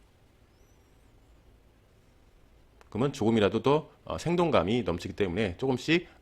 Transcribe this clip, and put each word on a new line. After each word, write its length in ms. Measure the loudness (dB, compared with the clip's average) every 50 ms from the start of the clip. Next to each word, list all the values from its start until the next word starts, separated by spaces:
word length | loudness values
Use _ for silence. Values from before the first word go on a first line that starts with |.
| _ _ _ _ _ _ _ _ -20 _ _ _ -20 _ _ _ _ _ _ _ _ _ _ _ -20 -20 -20 -20 _ -20 -20 _ _ -20 _ _ _ _ _ _ _ _ _ _ -20 -20 -20 -20 -20 -20 -20 -20 -20 -20 _ _ -18 _
그러면 240 | -2 -2 -2 -2 -2
조금이라도 480 | 0 0 2 4 4 4 4 2 2
더, 300 | 2 2 2 2 0 -6 -16 _ _
어, 140 | -10 -10
생동감이 640 | -6 -2 -2 0 2 2 4 2 2 2 2 0 0
넘치기 320 | 0 -2 -4 -4 -6 -10 -4
때문에 440 | -4 -4 -2 -2 -2 -4 -4 -4
조금씩, 520 | -4 -2 -2 -2 -2 0 0 0 0 -2 -6 -16 -14